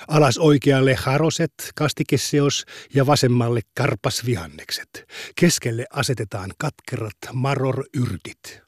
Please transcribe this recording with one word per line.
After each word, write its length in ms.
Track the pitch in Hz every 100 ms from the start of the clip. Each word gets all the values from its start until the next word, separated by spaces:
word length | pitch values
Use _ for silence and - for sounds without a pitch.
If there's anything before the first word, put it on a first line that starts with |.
| -
alas 300 | 151 147 -
oikealle 560 | 160 147 139 135 135 127
haroset, 580 | - 139 160 - 165 - - -
kastikesseos 880 | 151 - - 135 - 147 143 - - - - 135
ja 120 | 135
vasemmalle 540 | 147 127 123 117 120 - -
karpasvihannekset. 1300 | 120 123 - - 120 110 80 76 - - - - - - - -
Keskelle 460 | 175 - 127 113 127
asetetaan 600 | - 131 123 107 104 95 -
katkerat 600 | 151 - - 120 110 - -
maror-yrtit. 1300 | 127 131 139 135 123 - 131 123 95 - - - -